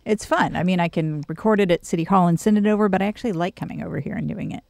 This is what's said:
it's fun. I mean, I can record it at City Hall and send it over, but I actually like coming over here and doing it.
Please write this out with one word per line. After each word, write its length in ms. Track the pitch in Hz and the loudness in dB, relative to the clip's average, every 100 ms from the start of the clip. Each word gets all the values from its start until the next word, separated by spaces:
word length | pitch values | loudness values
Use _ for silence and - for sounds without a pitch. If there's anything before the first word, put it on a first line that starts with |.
it's 200 | - 214 | -4 -4
fun. 320 | - 339 - 160 | 0 0 0 0
I 80 | |
mean, 160 | 180 180 | 0 2
I 80 | 170 | 0
can 340 | 170 156 151 139 | 0 -2 -4 -8
record 320 | 160 220 208 | -4 0 2
it 100 | 190 | 4
at 160 | 170 - | 2 0
City 160 | 170 | -4
Hall 240 | 165 196 175 | 2 4 4
and 140 | 165 | 4
send 180 | 220 208 | 4 4
it 80 | 208 | 4
over, 220 | 208 214 | 2 2
but 120 | 190 | 2
I 40 | 202 | 0
actually 240 | 208 247 | -4 -4
like 220 | 165 175 | -2 -4
coming 300 | - 165 151 | -4 -10 -10
over 160 | 165 156 | -8 -6
here 160 | 147 - | -6 -6
and 120 | - | -6
doing 220 | - - | -6 -8
it. 140 | - | -10